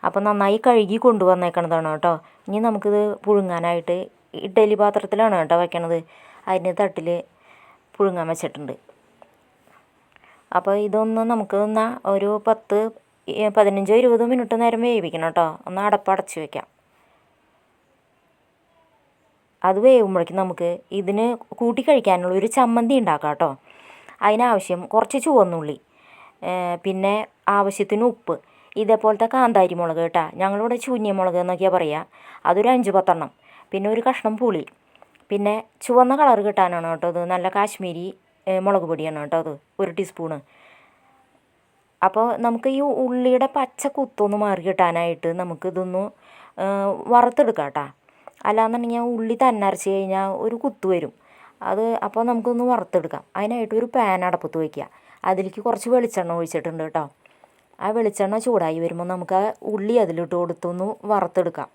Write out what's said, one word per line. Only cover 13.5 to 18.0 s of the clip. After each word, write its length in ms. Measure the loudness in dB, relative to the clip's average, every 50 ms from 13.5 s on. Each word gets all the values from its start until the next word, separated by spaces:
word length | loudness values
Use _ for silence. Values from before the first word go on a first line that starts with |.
| 4
പതിനഞ്ചോ 380 | 4 4 4 4 0 0 4 4 4
ഇരുപതോ 240 | 6 6 4 4 2 2
മിനിറ്റ് 260 | 0 0 0 -2 -2 2
നേരം 220 | 2 2 2 2 0
വേവിക്കണം 400 | 0 0 0 -2 -2 -4 -2 -4 0
കേട്ടോ. 160 | 2 2 0 0 0 -6 -12 -10
ഒന്ന് 120 | -6 -2 0
അടപ്പടച്ച് 500 | 2 0 0 2 0 0 0 -2 -8 -10 -12 -12
വെക്കാം. 240 | -10 -12 -14 -14 _ _ _ _ _ _ _ _ _ _ _ _ _ _ _ _ _ _ _ _ _ _ _ _ _ _ _